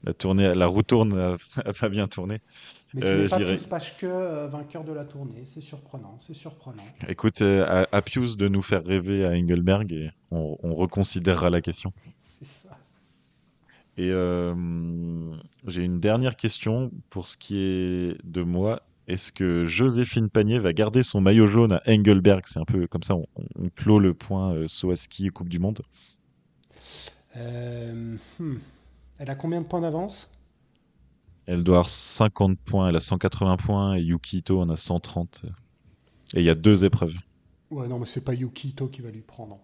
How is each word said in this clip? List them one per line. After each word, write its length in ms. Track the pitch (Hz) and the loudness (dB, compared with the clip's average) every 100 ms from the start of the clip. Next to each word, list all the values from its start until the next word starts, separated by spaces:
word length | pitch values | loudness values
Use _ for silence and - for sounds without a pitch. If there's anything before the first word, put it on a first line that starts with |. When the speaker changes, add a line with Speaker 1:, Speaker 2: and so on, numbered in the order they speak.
Speaker 1:
la 100 | - | -6
tournée, 400 | 80 95 95 98 90 | -4 0 4 4 4
la 100 | 87 | 4
roue 160 | 95 | 2
tourne 340 | 110 123 110 98 | 4 4 4 2
a, 200 | 90 87 - - | -2 -4 -8 -10
<laughs> 80 | |
a 100 | 101 | -8
pas 160 | 101 110 | -4 -2
bien 180 | 101 98 | -2 -4
tourné. 320 | - 92 107 _ - - - _ | -6 -8 -10 _ -20 -20 -20 _
Speaker 2:
Mais 80 | 135 | -6
tu 60 | 95 | 0
Speaker 1:
Euh, 160 | 98 | 2
Speaker 2:
mets 40 | 101 | 2
pas 120 | 101 | 0
Speaker 1:
je 40 | |
dirais 120 | 185 98 | 0 -2
Speaker 2:
plus 100 | - | -4
Paschke, 380 | 170 - - | -10 -10 -10
euh, 440 | 185 180 185 156 147 | -6 -4 -6 -6 -8
vainqueur 340 | 143 131 170 | -12 -12 -14
de 80 | 156 | -12
la 120 | 147 143 | -12 -12
tournée. 400 | 139 135 110 131 | -14 -14 -14 -18
C'est 160 | 156 | -20
surprenant, 580 | 143 139 - 135 104 113 | -18 -20 -18 -18 -18 -20
c'est 140 | - 143 | -20 -18
surprenant. 480 | 160 - - 107 101 - - | -18 -20 -20 -18 -20 -14 -10
Speaker 1:
Écoute, 340 | 90 110 - | -2 -2 2
euh, 240 | 101 98 87 | 4 4 4
à, 200 | 92 92 101 | 2 2 0
à 60 | |
Pius 340 | - - 123 110 | -2 -4 -4 0
de 100 | 98 | 0
nous 120 | 98 | 0
faire 220 | 92 101 | 0 -2
rêver 420 | 85 95 90 98 92 | 0 -2 0 0 2
à 60 | |
Engelberg 600 | 87 87 87 87 98 104 | 2 2 2 4 2 0
et 180 | 82 78 - _ | -6 -10 -12 _
on, 280 | 85 78 76 | -6 -4 -6
on 140 | 85 80 | -6 -2
reconsidérera 760 | 90 - 98 92 90 87 87 | -2 0 -2 0 0 2 2
la 120 | 87 | 2
question. 300 | 85 85 92 - - - | -2 -8 -10 -12 -20 -20
Speaker 2:
C'est 260 | - - 143 | -20 -20 -18
ça. 320 | - 190 - _ _ _ _ _ _ _ _ _ _ _ - | -18 -20 -20 _ _ _ _ _ _ _ _ _ _ _ -6
Speaker 1:
Et, 120 | 90 | -2
euh, 1200 | 92 90 90 87 87 87 85 85 85 85 85 82 80 - _ - | 0 0 0 -2 -4 -4 -6 -6 -6 -6 -8 -10 -14 -18 _ -10
j'ai 180 | 90 | -4
une 160 | 90 90 | -2 0
dernière 360 | 101 113 127 110 | 2 2 0 -2
question 560 | 113 - - 113 127 - - | -6 -4 -4 -4 -4 -10 -14
pour 160 | 98 85 | -12 -12
ce 120 | - | -14
qui 200 | - 101 | -6 -2
est 600 | 95 92 90 90 90 - | -2 0 -2 -2 -4 -6
de 200 | - 85 | -8 -4
moi. 400 | 87 87 101 117 _ _ - | -2 0 0 -2 _ _ -8
Est-ce 240 | 90 - | -8 -8
que 340 | - 92 87 85 | -2 0 2 0
Joséphine 640 | 82 131 120 123 - 110 | 2 2 2 0 0 2
Panier 300 | 113 107 120 | 2 4 2
va 120 | 95 | 0
garder 300 | 82 107 117 | 2 2 2
son 180 | 123 104 | 2 4
maillot 280 | 95 110 107 | 6 8 8
jaune 260 | 107 117 | 8 6
à 80 | 92 - | 4 4
Engelberg ? 560 | 110 104 98 92 95 - | 6 8 8 8 4 0
C'est 140 | - | -8
un 60 | 80 | -2
peu 200 | 95 87 | 0 0
comme 180 | 87 | -4
ça, 120 | - 92 | -2 -4
on, 100 | 80 - | -4 -12
on, 300 | - - 90 | -14 -8 -8
on 40 | |
clôt 280 | - 101 107 | -4 4 6
le 140 | 95 | 6
point, 400 | 82 - 98 95 | 2 -4 -2 -2
euh, 140 | 82 80 | -2 -4
saut 240 | - 92 | -4 -2
à 40 | 87 | -4
ski 300 | - - 98 | -6 -6 -6
et 20 | |
Coupe 200 | - 87 | -6 -8
du 100 | 87 | -4
Monde. 220 | 95 107 - _ _ _ _ _ _ _ _ - - - - _ _ 120 | -2 -4 -12 _ _ _ _ _ _ _ _ -20 -18 -16 -16 _ _ -14
Speaker 2:
Euh, 800 | 120 120 120 120 117 113 117 110 - - | -12 -10 -10 -10 -10 -10 -10 -12 -14 -10
hmm. 180 | 165 123 - - _ _ - _ | -8 -8 -10 -20 _ _ -20 _
Elle 100 | 143 | -12
a 60 | 139 | -8
combien 260 | 165 170 | -6 -6
de 40 | 170 | -4
points 160 | 180 | -4
d'avance ? 500 | 165 156 196 - - _ _ _ _ _ _ _ _ _ _ _ - | -4 -4 -8 -12 -20 _ _ _ _ _ _ _ _ _ _ _ -4
Speaker 1:
Elle 180 | 90 | 0
doit 140 | 87 90 | 6 6
avoir 120 | 87 | 6
cinquante 680 | - - - 107 - 98 92 | -2 -6 0 0 4 2 2
points, 300 | - 101 92 | -2 0 2
elle 60 | 82 | 2
a 40 | |
cent 160 | - 92 | 0 -2
quatre-vingts 400 | 92 - 95 92 | -2 0 0 0
points 380 | - 101 98 95 | 0 0 0 0
et 60 | |
Yuki 360 | 82 85 - 95 | 0 -2 -2 -8
Ito 240 | - 95 | -2 0
en 80 | 87 | 0
a 80 | 80 | -2
cent 220 | - 87 | -2 -4
trente. 440 | - - 87 - 113 95 _ _ _ _ _ _ _ | -4 -6 -6 -10 -16 -16 _ _ _ _ _ _ _
Et 60 | - | 2
il 40 | 85 | 4
y 40 | |
a 60 | 80 | 6
deux 300 | 92 104 95 | 6 6 6
épreuves. 300 | - 85 85 - _ _ _ _ | 2 -2 -6 -16 _ _ _ _
Speaker 2:
Ouais, 180 | 147 123 | -12 -8
non, 120 | 123 | -8
mais 60 | 117 | -8
c'est 180 | - | -10
pas 100 | 123 | -6
Yuki 360 | 123 127 - 139 | -6 -6 -8 -14
Ito 180 | - 135 | -8 -10
qui 140 | 135 | -10
va 100 | 120 | -16
lui 100 | 107 | -16
prendre. 380 | - - 107 101 | -20 -20 -20 -20